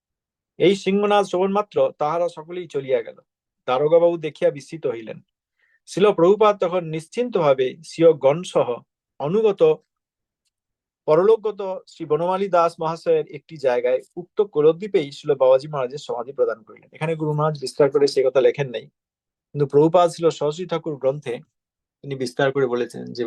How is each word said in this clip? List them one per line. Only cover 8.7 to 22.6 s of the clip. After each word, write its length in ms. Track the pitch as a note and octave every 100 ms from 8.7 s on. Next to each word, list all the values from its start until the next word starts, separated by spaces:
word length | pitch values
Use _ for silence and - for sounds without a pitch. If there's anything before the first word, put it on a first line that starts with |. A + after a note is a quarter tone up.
| A#2 - _ _ -
অনুগত 420 | D3 G#3 G#3+ G3 D#3+ D#3 _ _ _ _ _ _ _ _ _ _ _ _ -
পরলোকগত 540 | D#3 G3+ A3 G#3+ G3+ F#3+ F#3 -
শ্রী 160 | - D#3
বনমালী 420 | D3+ F3 F#3 G3
দাস 240 | F3 E3+ E3+
মহাশয়ের 460 | D#3+ E3 E3 D#3 D3+
একটি 280 | D3 - D#3+
জায়গায় 420 | C3 B2 B2 B2+ - F3+
উক্ত 220 | E3+ -
কোলদ্বীপেই 640 | G3+ D3+ D3+ E3 G#3 F#3+ C#3+
শিল 200 | C#3 D3 C3
বাবাজী 320 | C3 C3 D3+
মহারাজের 380 | C#3+ B2+ C#3+ -
সমাধি 240 | A#2+ A#2+
প্রদান 260 | C3+ A2+ A2
করিলেন। 260 | G#2 - _
এখানে 200 | - D#3+ D#3+
গুরু 160 | D3+
মহারাজ 240 | D3 D#3 D3
বিস্তার 260 | C3 - C#3+
করে 160 | C#3 C#3
সে 140 | C3+
কথা 180 | C3 C3+
লেখেন 260 | A#2+ D3 C3
নাই, 160 | A2 - _ _ _ _ _ _ C#3+
কিন্তু 100 | C#3+
প্রভুপাদ 400 | C#3+ D#3+ F3 F3
শিল 160 | E3 E3
সরস্বতী 360 | - D3 D#3+ F3+
ঠাকুর 300 | E3 D#3+ C#3
গ্রন্থে 380 | C3 D3 B2+ C3 - _ _ _ _ _
তিনি 120 | C#3 C3
বিস্তার 320 | B2 - C#3
করে 160 | C#3